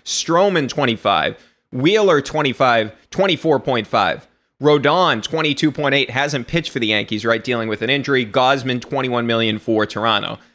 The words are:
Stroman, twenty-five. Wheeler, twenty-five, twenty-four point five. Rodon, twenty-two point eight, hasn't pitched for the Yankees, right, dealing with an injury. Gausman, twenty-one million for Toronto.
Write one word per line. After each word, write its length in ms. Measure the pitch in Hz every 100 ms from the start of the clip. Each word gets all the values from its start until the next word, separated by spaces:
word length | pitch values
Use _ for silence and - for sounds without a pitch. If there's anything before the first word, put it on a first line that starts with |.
Stroman, 640 | - - - 170 202 175 131
twenty-five. 680 | - 131 110 104 90 76 82 _ _ _
Wheeler, 480 | 127 151 220 196 151
twenty-five, 720 | - 156 143 117 131 117 110 - _
twenty-four 480 | - 196 156 165 135
point 260 | 139 123 -
five. 420 | 117 92 - - _ _ -
Rodon, 640 | 143 147 139 170 175 117
twenty-two 500 | - 160 156 139 156
point 220 | 135 143
eight, 160 | 139 -
hasn't 380 | 123 147 139 117
pitched 240 | 170 160
for 80 | 135
the 80 | 110
Yankees, 360 | 107 101 107
right, 200 | 113 117
dealing 260 | 127 120 110
with 140 | 104
an 80 | 113
injury. 340 | 139 135 131 113
Gausman, 560 | 127 127 139 127 123
twenty-one 460 | - 139 131 120 117
million 320 | 113 113 107
for 260 | - 110 104
Toronto. 540 | 101 113 104 98 - _